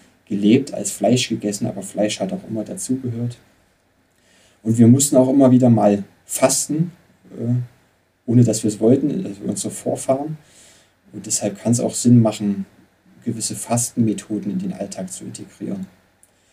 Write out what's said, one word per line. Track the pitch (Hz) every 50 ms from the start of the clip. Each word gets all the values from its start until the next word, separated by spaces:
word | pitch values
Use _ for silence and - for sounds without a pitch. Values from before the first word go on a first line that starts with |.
| _ _ _ _ _
gelebt, | - 107 101 101 101 110 131 135 - -
als | - - -
Fleisch | - - - 104 123 123 - -
gegessen, | 117 - - 104 101 - 123
aber | 113 95 98 95
Fleisch | - - - 104 107 - -
hat | 98 92 92
auch | 92 - -
immer | 113 110 104
dazugehört. | - 101 92 - - 131 127 127 123 113 117 120 123 120 - _ _ _ _ _ _ _ _ _ _ _ _ _ _ _ _ _ _ _ _ _ _ _ _ -
Und | 110 113 117
wir | 120 113
mussten | 123 139 - - 143
auch | 127 127 131
immer | 131 143 139 127
wieder | 127 123 127 120
mal | 117 107 104 104 101 101 98 - _ _ _
fasten, | - - - 127 135 135 - - - 147 156 170 180 - _ _ _ _ _ _ - - -
äh, | 117 117 123 123 123 - _ _ _ _ _ _ _ _ _ _ _
ohne | - 113 123 123
dass | 113 110 - -
wir | 107
es | 101 -
wollten, | 107 113 131 - - - - 95 95
also | 190 196 - 202
unsere | 190 202 - - 220 196
Vorfahren. | - - 233 208 185 - - 131 135 143 160 156 151 _ _ _ _ - _ _ _ _ _ _ _ _ _ -
Und | 104 92
deshalb | 107 - - 120 104 98 -
kann's | - 113 120 120
auch | 120 113 -
Sinn | - - 120 120 120
machen, | 113 110 107 - 107 101 98 95 190 - _ _ _ _ _ _ _ _ _ _ -
gewisse | - 120 117 107 - -
Fastenmethoden | - - - - 117 117 - - - 117 110 104 95 - - 107 104 92 104 95
in | 92
den | 95 95 -
Alltag | - 101 98 - - 95 - -
zu | - -
integrieren. | - - - - - - - - - - - 185 - _ _ _ _ _ _ _ _ _ _ _ _